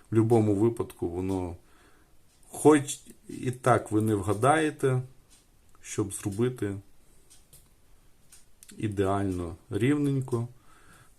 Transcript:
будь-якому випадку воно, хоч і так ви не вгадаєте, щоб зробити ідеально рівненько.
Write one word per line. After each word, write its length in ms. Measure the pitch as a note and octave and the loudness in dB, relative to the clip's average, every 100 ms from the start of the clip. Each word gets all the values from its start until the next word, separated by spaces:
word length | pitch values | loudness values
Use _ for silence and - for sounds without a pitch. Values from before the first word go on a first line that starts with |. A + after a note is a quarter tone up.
| - | -2
будь-якому 440 | A2+ A2 A#2 G#2+ | 2 4 4 4
випадку 540 | G2+ A2+ A2+ F#2+ - F2+ | 4 2 0 -8 -6 -6
воно, 480 | F2 F#2+ F#2+ F2+ E2+ - _ _ _ _ - - _ - | -4 -4 -4 -4 -10 -18 _ _ _ _ -20 -20 _ -20
хоч 500 | - C#3+ D3+ C3+ - - - - | 2 6 6 4 -10 -14 -20 -16
і 220 | - B2+ | -10 -8
так 420 | B2 C3 A2 - | -2 2 2 2
ви 80 | G#2+ | 0
не 140 | A2 | 2
вгадаєте, 880 | G#2 F#2+ G2+ B2+ D#3 D#3 D3 C3+ B2+ C3 - - - _ _ _ - | 0 -2 0 2 2 0 0 0 0 -4 -14 -20 -20 _ _ _ -20
щоб 300 | - - G2+ | -12 -6 -4
зробити 640 | - G#2 G2 B2 B2+ G#2 G2 - - - - _ - _ - - _ _ - - - - - - - - - | -4 -8 -2 -2 -2 -6 -6 -12 -20 -20 -20 _ -20 _ -20 -20 _ _ -20 -20 -20 -20 -20 -20 -20 -20 -8
ідеально 800 | A2 G2 F#2+ G2 G2+ F2+ E2+ F2+ - | -6 -2 0 0 -2 -4 -6 -10 -8
рівненько. 760 | G2+ B2 D3 C#3+ C3+ C3 A#2 A#2+ - - - - - - | -2 0 0 0 -2 -2 -4 -4 -10 -20 -20 -20 -20 -20